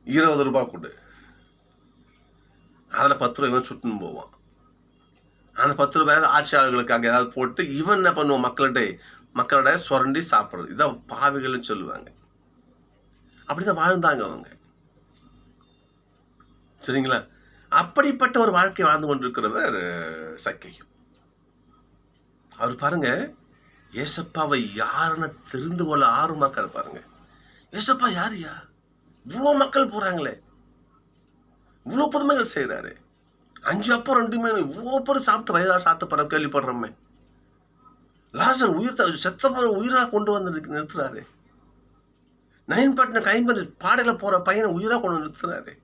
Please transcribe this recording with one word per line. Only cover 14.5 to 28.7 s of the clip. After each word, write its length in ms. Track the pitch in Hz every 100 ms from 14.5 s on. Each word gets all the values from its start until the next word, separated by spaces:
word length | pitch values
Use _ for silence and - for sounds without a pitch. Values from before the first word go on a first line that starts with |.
| - _ _ _ _ _ _ _ _ _ _ _ _ _ _ _ _ _ _ _ _ _ _
சரிங்களா? 480 | - 135 131 117 - _ _ _ _
அப்படிப்பட்ட 680 | - 175 - 285 - 254 247
ஒரு 120 | 220
வாழ்க்கை 340 | 180 185 185 165
வாழ்ந்து 300 | 151 151 139
கொண்டிருக்கிறவர் 600 | 123 120 107 - - 101 87 87 82 80 80 80
சக்கேயு. 360 | - - 90 - - _ _ _ _ _ _ _ _ _ _ _ _ _ _ _ _ -
அவர் 180 | 120 -
பாருங்க, 580 | 143 170 131 147 285 - _ _ _ _ _
ஏசப்பாவை 840 | 113 143 - 170 160 151 139 107
யாருன்னு 640 | 101 110 - 165 160 156 - -
தெரிந்து 340 | 131 156 175 165
கொள்ள 220 | 147 127
ஆர்வமா 340 | 123 160 156
இருக்காரு 260 | 139 123 90
பாருங்க. 360 | - - 71 - _ _ _ _ _ _
"ஏசப்பா 360 | 196 214 262 247
யாருயா? 440 | 180 208 208 156 - -